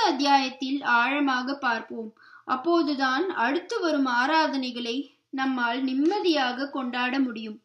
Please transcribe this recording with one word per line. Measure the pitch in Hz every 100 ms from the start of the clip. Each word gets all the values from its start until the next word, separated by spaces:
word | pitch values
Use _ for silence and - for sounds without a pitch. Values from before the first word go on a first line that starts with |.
அத்தியாயத்தில் | 415 269 277 277 262 - 262 277 -
ஆழமாக | 240 247 285 277 254 254
பார்ப்போம். | 277 254 226 - 240 220 - - -
அப்போதுதான் | - 262 339 339 294 269 262 262 381 -
அடுத்து | 233 330 - 466
வரும் | 339 294 262
ஆராதனைகளை | 240 269 320 302 269 254 240 233 254 - _ _
நம்மால் | 269 269 254 240 254
நிம்மதியாக | 262 262 311 415 349 294 247 247 277
கொண்டாட | 277 247 247 247 277
முடியும். | 254 226 220 214